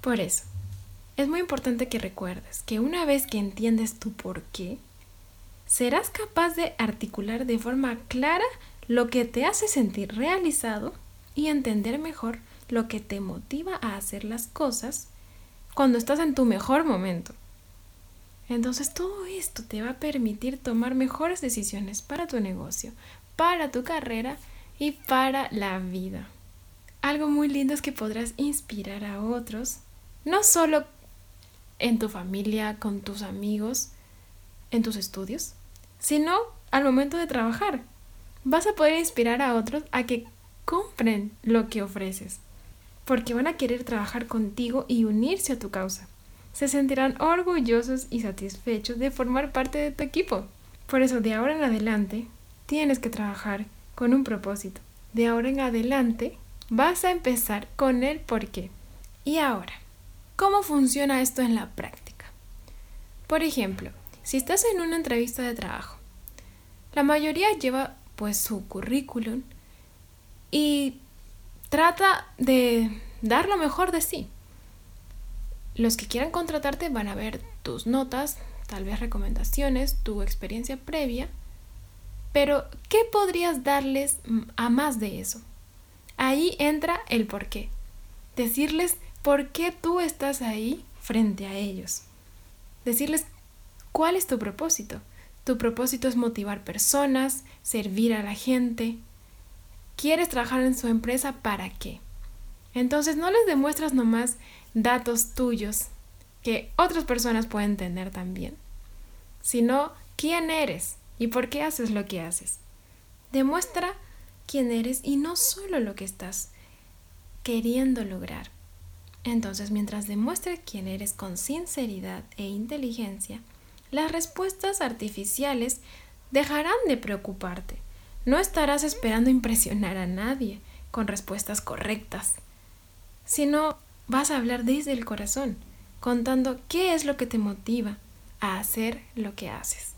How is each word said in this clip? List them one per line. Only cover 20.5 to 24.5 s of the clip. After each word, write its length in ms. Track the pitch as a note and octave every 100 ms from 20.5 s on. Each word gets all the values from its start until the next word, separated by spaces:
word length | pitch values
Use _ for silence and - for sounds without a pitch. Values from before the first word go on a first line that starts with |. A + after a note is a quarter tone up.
| C4+
tomar 360 | - A3+ A#3+
mejores 460 | C4 C4 - E4 F4+
decisiones 600 | C4 A#3 G3 G3+ G3 G#3
para 280 | - D4 E4+
tu 100 | B3+
negocio, 540 | G3 F#3 D3+ - A3 - - - - -
para 340 | - F4 D4
tu 140 | B3
carrera 540 | B3 D#4+ B3 A3+ B3 C#4+ -